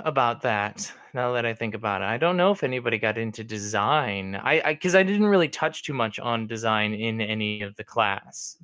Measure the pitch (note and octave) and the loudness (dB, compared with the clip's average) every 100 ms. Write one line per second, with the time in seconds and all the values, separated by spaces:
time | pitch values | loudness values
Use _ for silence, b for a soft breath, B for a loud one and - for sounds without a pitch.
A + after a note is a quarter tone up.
0 | - C#3 A#2+ A#2 B2+ G#2+ G#2 - - B | -2 2 2 2 0 2 0 -4 -12 B
1 | B B2+ B2 B2 A#2 A2 A2+ G#2+ A2 F#2+ | B -4 0 0 -2 -2 -4 -2 -2 -2
2 | F#2+ A#2+ E3 F3+ F#3 G3 C3+ B2+ A#2+ A2 | -2 0 2 4 4 2 -2 -2 -2 0
3 | A2 A2 A2+ A2 A2+ G#2+ G#2 G#2 G#2+ D3+ | 0 0 -4 -6 -8 -6 -4 0 2 2
4 | B2 G2 F#2+ G2 C3 D#3 D3+ D3+ F3+ F#3 | 0 -4 -6 -4 0 2 2 0 4 4
5 | F#3+ G#3 G#3 G3 D#3 - D#3 - - C3+ | 4 4 6 6 4 0 -4 -4 -8 -2
6 | A2+ - A#2+ A#2 A2 A2+ A2+ G#2+ G#2+ G#2+ | -2 -2 -2 -2 -2 -2 2 2 2 -2
7 | A2+ A2+ G#2+ A2 G#2+ G#2+ G2+ G#2 - A#2 | -4 -2 -4 -2 -2 -4 -8 -10 -6 0
8 | G#2 G2 - - - - | 0 0 -8 -14 -12 -14